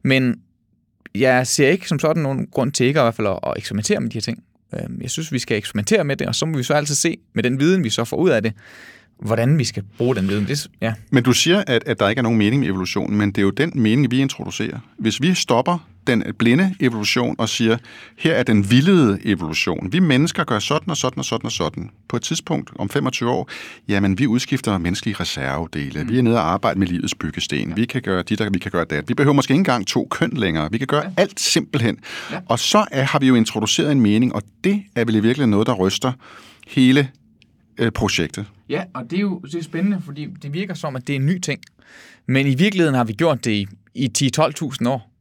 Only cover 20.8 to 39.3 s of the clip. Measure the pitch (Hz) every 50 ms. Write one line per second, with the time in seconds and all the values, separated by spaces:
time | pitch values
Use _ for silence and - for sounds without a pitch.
20.8 | - 190 156 - - 127 - - 127 - 117 113 - 113 - - 85 78 - -
21.8 | 87 - _ _ _ _ - 117 - - 165 - - - 160 - - - - -
22.8 | - - - 139 139 131 - - 117 120 127 - 139 - - - - - - -
23.8 | _ - 104 98 101 98 95 90 139 123 110 123 - - 139 123 - 113 104 92
24.8 | 82 87 90 - - 117 98 - 87 - - 71 67 67 67 76 85 80 - 78
25.8 | 71 67 69 78 73 - 113 127 123 113 117 117 82 80 90 101 - 113 80 95
26.8 | 98 85 87 85 - - - _ - 78 - - - - 73 65 52 - 80 98
27.8 | 120 123 - 127 - 110 95 90 85 - 107 101 110 104 98 87 - 95 - 87
28.8 | 82 - 78 73 73 - - - 139 139 143 139 131 - 135 165 190 - 123 120
29.8 | - - - 131 - - - - 165 123 - 139 104 92 80 80 76 78 110 117
30.8 | 135 127 143 147 147 190 185 - 202 - - - - - - - - - - 143
31.8 | 113 113 - - - - - - - - - - - - 117 120 - - - 208
32.8 | 208 - - 135 131 135 - 143 135 131 127 117 110 - - 110 107 104 - -
33.8 | 165 147 143 135 113 101 104 110 127 127 - 104 - - _ _ - 185 202 208
34.8 | 196 - _ 120 113 117 110 107 101 113 120 147 139 113 104 101 110 127 120 95
35.8 | 92 95 - - - 131 127 - - - - - - - - _ - - - 139
36.8 | 127 127 131 147 143 135 _ _ _ _ _ _ _ _ _ _ _ _ _ -
37.8 | 117 113 - - 104 98 - - 82 73 - - 107 - _ _ _ - 139 180
38.8 | 190 185 _ - - - 165 190 208 196